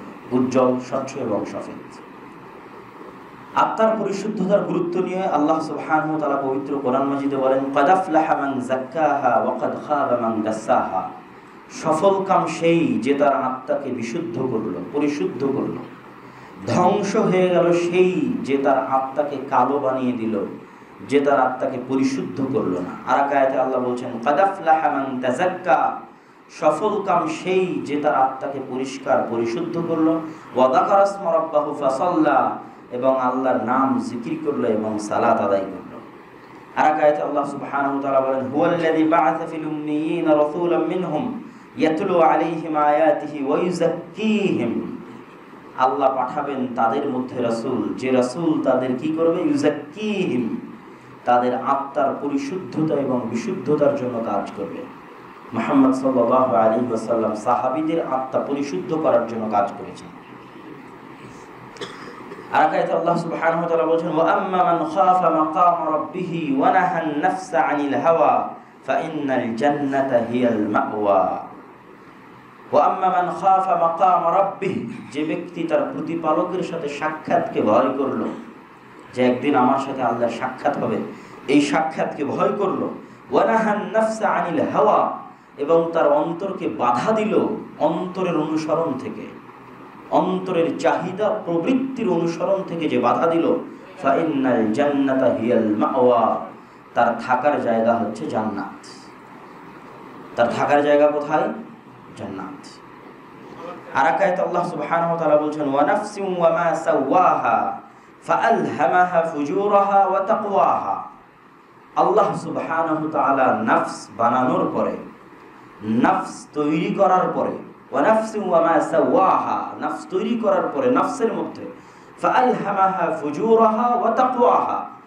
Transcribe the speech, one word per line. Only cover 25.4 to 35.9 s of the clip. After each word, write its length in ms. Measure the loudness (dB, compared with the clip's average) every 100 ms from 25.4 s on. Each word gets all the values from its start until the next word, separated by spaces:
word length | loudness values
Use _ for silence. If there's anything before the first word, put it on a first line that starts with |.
| -2 -2 0 2 2 -4 -12 -20 -20 -20 -20 0
সফলকাম 680 | 0 2 0 0 0 0 0
সেই 540 | -4 0 0 0 -2
যে 120 | -4 -2
তার 180 | 0
আত্মাকে 440 | 2 0 -2 -8 -8 -8
পরিষ্কার, 560 | -6 -6 -8 -2 0 0
পরিশুদ্ধ 520 | -2 -2 -2 -4 -4 -2
করল, 200 | 2 2 0 -4 -14 -6 2
"ওয়া 120 | 4
যাকারা 340 | 4 4 4
ইসমা 300 | 4 2 0
রাব্বাহু 420 | 0 2 0 0 -2
ফাসাল্লা", 800 | -2 0 0 2 4 4 2 -2 -12 -20 -10
এবং 300 | -2 2 2
আল্লাহর 440 | 0 0 0 0
নাম 340 | 0 2 2 0
জিকির 400 | -2 -8 -6 -4 -4
করল 180 | -2
এবং 340 | 0 0 -2 -4
সালাত 420 | -4 0 2 2
আদায় 200 | 2 0
করল। 380 | -2 -10 -14